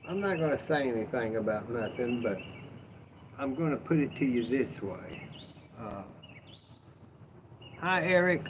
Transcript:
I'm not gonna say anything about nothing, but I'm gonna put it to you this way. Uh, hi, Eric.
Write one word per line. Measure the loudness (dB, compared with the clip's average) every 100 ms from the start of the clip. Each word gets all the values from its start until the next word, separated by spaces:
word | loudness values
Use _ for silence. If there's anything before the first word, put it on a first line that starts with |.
| -4
I'm | -2
not | 0 2
gonna | 2 0 0
say | 0 2
anything | 0 0 -2 0 0
about | 0 -2 -2
nothing, | -4 -4 -2 -2 0
but | 0 -2 -6 -14 -14 -16 -18 -20 -20 -20 -20 -8
I'm | -4
gonna | 0 0 0
put | 2 4
it | 4 2
to |
you | 2 4 2
this | 2 2 -2
way. | -8 -8 -10 -12 -14 -16 -18 -20 -20 -12
Uh, | -10 -8 -10 -16 -20 -20 -20 -20 -20 -20 -20 -20 -20 -20 -20 -20 -20 -20 -20 -8
hi, | 2 2
Eric. | 6 6 6 4 0